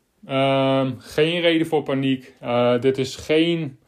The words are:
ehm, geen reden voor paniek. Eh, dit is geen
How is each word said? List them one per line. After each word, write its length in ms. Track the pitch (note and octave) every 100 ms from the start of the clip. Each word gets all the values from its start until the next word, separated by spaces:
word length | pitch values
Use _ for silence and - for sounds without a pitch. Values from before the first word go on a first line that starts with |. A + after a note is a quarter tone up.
| _ _ -
ehm, 680 | C3+ C3+ C3+ C3+ C3+ C3 A2
geen 440 | - - D#3 F3
reden 260 | E3+ E3 D#3
voor 160 | D#3
paniek. 500 | C#3+ C3+ C3+ C3 - -
Eh, 400 | C3+ A#2+ A#2+ B2
dit 180 | C3 C3+
is 180 | B2 -
geen 640 | - D#3 E3 E3+ D3+ -